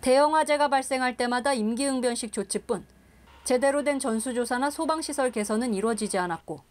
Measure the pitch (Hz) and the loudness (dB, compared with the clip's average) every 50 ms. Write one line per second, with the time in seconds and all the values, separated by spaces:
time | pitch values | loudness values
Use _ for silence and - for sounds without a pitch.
0 | - 254 254 269 294 302 311 311 311 285 294 294 294 285 254 - 269 - 269 262 | 4 4 6 6 6 6 4 2 4 4 4 2 4 2 2 0 0 0 -2 0
1 | 254 254 247 - 247 240 247 247 233 277 277 240 214 214 233 226 277 277 269 262 | 0 -2 0 0 -2 0 0 0 0 0 0 2 0 -2 0 0 0 0 0 0
2 | 240 247 233 233 - 220 - - 98 - - 202 - - 233 185 - - - _ | 0 0 -2 -2 -6 -6 -6 -6 -6 -4 -6 -6 -4 -4 -4 -4 -4 -12 -20 _
3 | _ _ _ - _ - - - - - 262 247 247 277 277 294 277 285 285 269 | _ _ _ -20 _ -20 -20 -10 -2 0 0 2 2 2 2 2 0 0 -2 0
4 | 269 269 226 220 214 262 247 233 240 233 262 247 262 285 285 - - 285 320 320 | -2 -2 -2 -2 -2 -4 -2 -4 -2 -2 -2 0 0 -2 -2 -2 -2 -2 -2 -2
5 | 320 - 294 - 269 254 233 233 208 202 214 214 240 254 220 190 196 226 240 208 | -2 -6 -2 -2 -2 0 0 -2 -2 -2 -2 -2 0 0 -2 0 0 -2 -2 -2
6 | 220 202 - 196 180 175 175 165 - - 160 147 - _ | -4 -2 -2 -2 -2 -2 -4 -8 -8 -12 -12 -12 -12 _